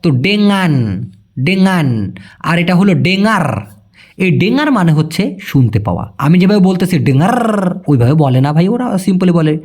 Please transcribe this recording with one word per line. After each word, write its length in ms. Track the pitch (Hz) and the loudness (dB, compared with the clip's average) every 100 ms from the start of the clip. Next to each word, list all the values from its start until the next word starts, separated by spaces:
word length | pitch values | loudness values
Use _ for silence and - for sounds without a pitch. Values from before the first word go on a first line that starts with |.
তো 60 | 175 | 0
ডেঙ্গান, 640 | 131 175 208 202 196 185 139 113 92 123 - _ - 131 | 0 0 0 2 2 2 0 0 -4 -10 -16 _ -6 -2
ডেঙ্গান, 420 | 190 190 180 143 113 95 - - - - | 2 2 2 0 -2 -6 -10 -20 -12 -2
আর 80 | 170 | -2
এটা 160 | 175 | 2
হলো 180 | 180 202 | 2 2
ডেঙ্গার। 520 | 160 135 190 208 214 151 107 - - _ _ - - | 2 0 0 0 0 -2 -4 -8 -20 _ _ -20 -4
এই 140 | 185 135 | 0 0
ডেঙ্গার 320 | 196 254 302 | 0 0 0
মানে 200 | 247 170 | 0 2
হচ্ছে 300 | 156 156 - 208 185 - | 0 -2 -2 -4 -6 -4
শুনতে 280 | 143 120 104 101 | 0 2 0 -4
পাওয়া। 180 | 87 - - | -6 -8 -6
আমি 200 | 139 180 | 0 2
যেভাবে 240 | 185 208 185 | 4 4 2
বলতেছি 300 | 180 180 165 | 2 -2 0
ডেঙ্গার, 400 | 120 135 180 247 233 208 185 - - | 0 2 2 0 -2 -2 -2 -6 -2
ওইভাবে 280 | 143 120 | 0 2
বলে 260 | 156 143 127 | 2 2 2
না 120 | 139 | 0
ভাই, 160 | 151 180 | 0 0
ওরা 300 | 240 247 196 | -2 -2 -4
সিম্পলি 340 | 190 185 185 | -2 0 2
বলে 200 | 170 156 156 | 2 0 -2